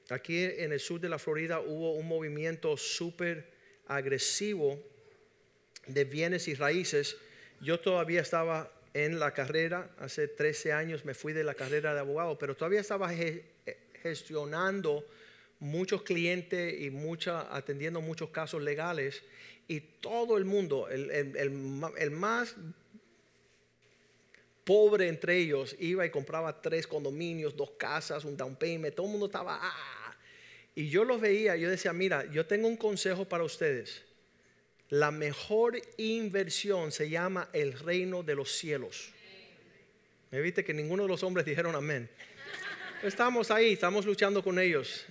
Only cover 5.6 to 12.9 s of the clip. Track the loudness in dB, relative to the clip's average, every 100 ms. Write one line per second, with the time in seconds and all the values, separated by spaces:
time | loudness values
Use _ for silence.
5.6 | _ -20 -4 0 0 0 0 0 -2 0
6.6 | 2 2 2 2 0 -4 -14 -20 -20 -10
7.6 | -2 0 4 2 4 2 2 2 2 0
8.6 | -4 -14 -8 0 0 2 0 0 0 0
9.6 | 2 0 -6 -12 -8 -2 -2 0 0 2
10.6 | 0 0 0 -4 -6 -8 -4 -2 -2 -2
11.6 | -2 0 2 0 0 -2 -2 -2 -4 -2
12.6 | 0 2 2